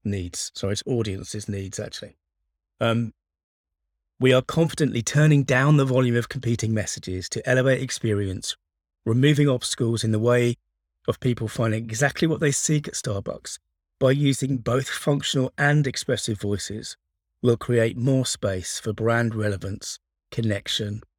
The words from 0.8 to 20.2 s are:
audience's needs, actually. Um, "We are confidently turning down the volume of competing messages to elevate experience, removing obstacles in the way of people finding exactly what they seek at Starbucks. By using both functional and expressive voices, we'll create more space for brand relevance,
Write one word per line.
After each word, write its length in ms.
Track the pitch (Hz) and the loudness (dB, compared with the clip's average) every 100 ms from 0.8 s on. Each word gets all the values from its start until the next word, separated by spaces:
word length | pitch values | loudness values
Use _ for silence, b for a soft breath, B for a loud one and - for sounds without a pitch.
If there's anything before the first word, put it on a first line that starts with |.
| - | -2
audience's 640 | 123 110 98 - 107 101 | -2 -2 -4 -8 -12 -8
needs, 320 | 101 95 - | -8 -8 -8
actually. 380 | - - - _ _ _ _ _ _ - | -10 -12 -16 _ _ _ _ _ _ -2
Um, 320 | 117 117 117 - _ _ _ _ _ _ _ _ _ - | 0 2 -2 -6 _ _ _ _ _ _ _ _ _ 0
"We 140 | 127 | 4
are 80 | 127 | 4
confidently 640 | - - 165 - 143 117 | 2 2 0 2 -2 0
turning 400 | 110 143 151 147 | 0 4 6 6
down 340 | 135 127 139 151 | 4 4 6 6
the 80 | 135 | 6
volume 320 | 127 127 120 | 2 2 2
of 100 | 113 | -2
competing 460 | 131 117 117 110 | -4 -2 -2 0
messages 560 | 110 98 - - 92 95 | -2 -2 -8 -8 -8 -6
to 180 | 113 117 | -6 0
elevate 340 | 127 131 127 | 2 2 2
experience, 760 | 127 - 113 104 101 95 - - _ _ _ _ - | -2 -4 -2 0 -2 -6 -8 -12 _ _ _ _ 0
removing 420 | 117 139 147 147 | 4 4 6 4
obstacles 560 | 123 - - 117 117 | 2 -2 -2 -2 0
in 80 | 110 | 0
the 80 | 107 | 2
way 380 | 117 123 120 120 _ _ _ _ - | 4 4 2 -2 _ _ _ _ -6
of 140 | 117 | -2
people 260 | 131 117 110 | -2 -2 -4
finding 340 | - 117 110 | -2 0 0
exactly 460 | 113 110 139 - 165 | -4 -2 0 0 -2
what 140 | 147 | 0
they 100 | 151 | 0
seek 360 | 135 - 151 147 | 0 0 -2 -2
at 60 | |
Starbucks. 640 | - - 98 - - - - _ _ _ - | -8 -6 -6 -6 -10 -12 -16 _ _ _ 0
By 120 | 131 | 2
using 480 | 139 143 135 135 131 | 4 2 2 0 -2
both 280 | 113 123 135 | 0 -2 -2
functional 640 | - - 143 139 143 131 - | -4 -2 0 0 -2 -2 0
and 280 | 143 151 131 | 2 4 2
expressive 540 | 117 - 117 - 104 | -2 -2 -2 -2 -4
voices, 560 | 101 101 - 107 - - _ _ _ _ | -2 -4 -4 -10 -12 -16 _ _ _ _
we'll 160 | 123 117 | 2 2
create 400 | - 120 113 123 | 2 2 2 0
more 280 | 123 135 123 | 0 2 0
space 540 | - 104 92 90 - | -2 -4 -4 -6 -8
for 140 | 113 | -6
brand 420 | 104 113 117 117 110 | -2 0 2 0 -2
relevance, 640 | 107 95 95 104 - - _ _ | -4 -4 -6 -8 -10 -14 _ _